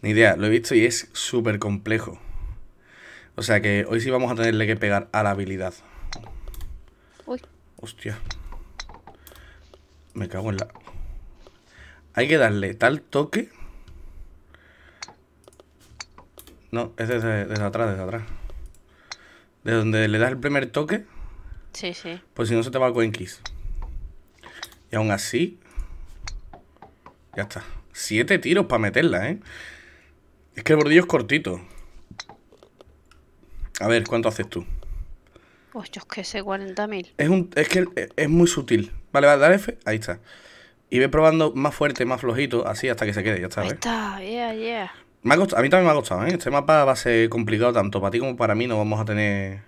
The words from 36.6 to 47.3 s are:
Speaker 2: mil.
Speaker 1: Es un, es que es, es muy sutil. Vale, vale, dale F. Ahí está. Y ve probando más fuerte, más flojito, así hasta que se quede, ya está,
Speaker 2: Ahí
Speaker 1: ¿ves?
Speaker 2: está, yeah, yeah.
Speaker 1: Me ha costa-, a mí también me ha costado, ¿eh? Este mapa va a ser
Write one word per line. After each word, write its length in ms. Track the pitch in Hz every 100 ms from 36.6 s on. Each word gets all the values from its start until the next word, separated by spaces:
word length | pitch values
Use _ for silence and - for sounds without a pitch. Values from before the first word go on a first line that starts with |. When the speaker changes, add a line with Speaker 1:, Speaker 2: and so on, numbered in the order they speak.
| 196 185 208
Speaker 2:
mil. 260 | 202 180 -
Speaker 1:
Es 100 | 147
un, 220 | 190 175 -
es 120 | 151
que 120 | 185 180 -
es, 120 | - -
es 120 | 147
muy 180 | 165 170
sutil. 460 | - 127 117 92 - -
Vale, 140 | 143 143
vale, 140 | 143
dale 140 | 147 196
F. 200 | 202 -
Ahí 120 | - 107
está. 240 | 107 104 - - - - - _ _
Y 80 | 123
ve 80 | 135
probando 440 | 147 160 160 156
más 200 | 135 147
fuerte, 300 | - 147 127
más 160 | 123 127
flojito, 460 | 131 117 139 120 -
así 200 | 107 135
hasta 160 | 117
que 80 | 107
se 100 | 101
quede, 160 | 101 98
ya 80 | 90
está, 140 | -
Speaker 2:
Ahí 60 | 92
Speaker 1:
¿ves? 60 |
Speaker 2:
está, 460 | 139 240 226 214 196
yeah, 320 | 190 233 233
yeah. 380 | 220 226 233 185 - _ _
Speaker 1:
Me 120 | 113
ha 40 | 151
costa-, 200 | 196 101
a 40 |
mí 60 | 135
también 160 | 180 175
me 40 |
ha 40 |
costado, 300 | 151 - 90
¿eh? 40 | 120
Este 160 | 180 -
mapa 340 | 143 147 156
va 80 | 139
a 40 | 131
ser 320 | 123 117 113